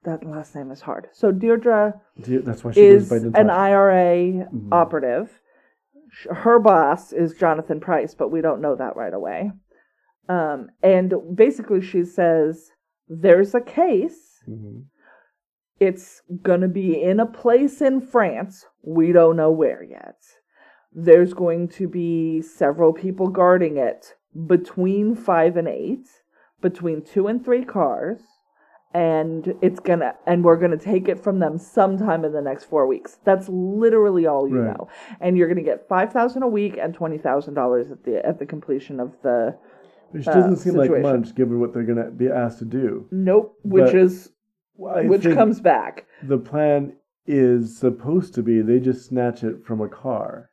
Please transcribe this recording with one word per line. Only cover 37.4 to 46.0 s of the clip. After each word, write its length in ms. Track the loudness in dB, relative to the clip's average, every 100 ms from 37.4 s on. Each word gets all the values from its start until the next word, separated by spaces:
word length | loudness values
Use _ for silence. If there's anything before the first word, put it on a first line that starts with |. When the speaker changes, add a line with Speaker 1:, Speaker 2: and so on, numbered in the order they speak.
| -4
Speaker 1:
dollars 360 | -4 -2 -2 -4
at 140 | -10
the, 200 | -6 -4
at 140 | -4 -6
the 80 | -8
completion 540 | -12 -8 -8 -8 -12
of 120 | -12 -8
the, 340 | -4 -2 -4 -8 _ _ -20 _ _
Speaker 2:
Which 160 | -10 0
Speaker 1:
uh, 60 |
Speaker 2:
doesn't 220 | 2 4 2
seem 160 | 0
like 160 | 0 2
Speaker 1:
situation. 300 | 2 0 -2
Speaker 2:
much 140 | -4
given 240 | -2 -2 -2
what 140 | -4
they're 100 | -4
gonna 260 | -4 -4 -6
be 180 | -4 -4
asked 300 | -2 -6 -8
to 40 | -10
do. 420 | -4 -4 -6 -8
Speaker 1:
Nope. 460 | -4 2 2 0 _
Which 220 | -2 4 4
Speaker 2:
But 80 |
Speaker 1:
is, 360 | 6 4 2 -16 _ _ _ _ _ -8
Speaker 2:
I 180 | -2
Speaker 1:
which 180 | 2 2
Speaker 2:
think 140 | 2 4
Speaker 1:
comes 240 | 2 2
back. 420 | 2 0 -2 -12